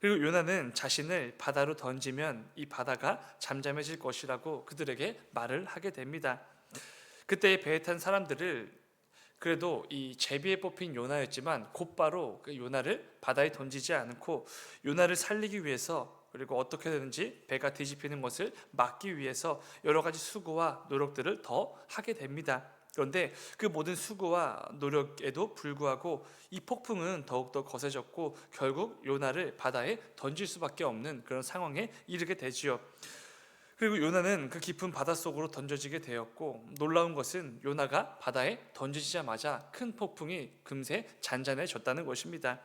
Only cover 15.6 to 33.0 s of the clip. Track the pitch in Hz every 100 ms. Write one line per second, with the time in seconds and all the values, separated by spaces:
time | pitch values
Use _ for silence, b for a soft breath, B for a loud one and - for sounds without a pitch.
15.6 | 156 127 - 165 123 - _ 127 131 127
16.6 | 127 151 160 151 135 123 220 - - 131
17.6 | 139 139 143 143 147 143 127 - 208 B
18.6 | B - 123 - 196 165 135 131 170 143
19.6 | B B 170 156 160 160 - 214 165 160
20.6 | 165 139 - 139 143 139 135 208 - 127
21.6 | 196 - - - 208 220 135 143 147 131
22.6 | - - - - 135 185 156 B B B
23.6 | 214 156 156 180 - 208 185 175 156 107
24.6 | - 147 143 147 143 143 139 143 214 -
25.6 | 147 143 143 131 175 147 B B B 185
26.6 | - 240 240 208 170 180 139 123 127 139
27.6 | 135 127 139 139 - - 165 B B -
28.6 | 135 135 220 - 135 139 139 143 175 -
29.6 | 131 127 123 220 - - 139 156 196 -
30.6 | 160 - 160 113 135 139 - 131 127 180
31.6 | 170 143 226 B B 175 170 185 131 127
32.6 | 143 123 - B